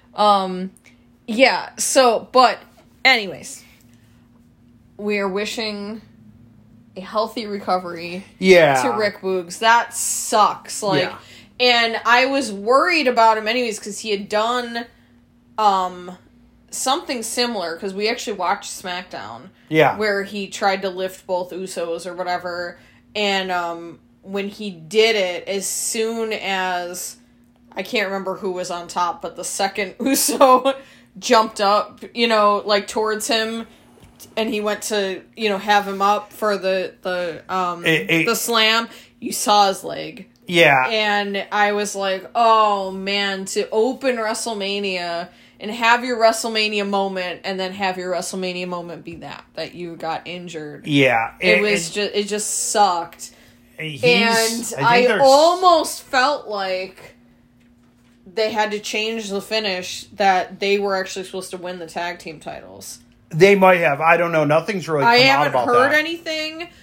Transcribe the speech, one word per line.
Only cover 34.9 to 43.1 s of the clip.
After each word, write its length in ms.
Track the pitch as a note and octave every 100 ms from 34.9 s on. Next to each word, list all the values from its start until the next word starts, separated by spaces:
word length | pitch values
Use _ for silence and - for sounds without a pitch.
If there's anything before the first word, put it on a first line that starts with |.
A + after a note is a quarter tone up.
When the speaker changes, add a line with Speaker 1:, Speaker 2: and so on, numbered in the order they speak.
| G#3+ G3 F3+ - -
Speaker 1:
you 120 | A3
know, 100 | G3
have 280 | G#3 G#3 G3
him 140 | G3
up 300 | G3 G#3 -
for 240 | - G#3+ G3
the, 380 | F#3+ F#3+ F3+ -
the, 400 | F#3 F3+ F3 D3+ -
um, 360 | F#3 F3+ E3+
Speaker 2:
It, 260 | E3+ E3 G3
it 160 | E3 F#3+
Speaker 1:
the 80 |
slam, 540 | G#3+ - A#3 A3 A3+ A#3 - - _
you 120 | -
saw 360 | - - G#3 G3
his 160 | F#3+
leg. 440 | - D3+ D#3 D#3+ F#3+ _ -
Speaker 2:
Yeah. 400 | F3 D#3+ C3+ C3
Speaker 1:
And 580 | A3 G#3+ G#3 G3+ G3 -
I 200 | G#3 G#3
was 220 | G#3 G3+ G3
like, 280 | G3 F#3+ -
"Oh, 560 | - A3+ A3 G#3+ G3+ F#3+
man, 560 | F#3+ F#3+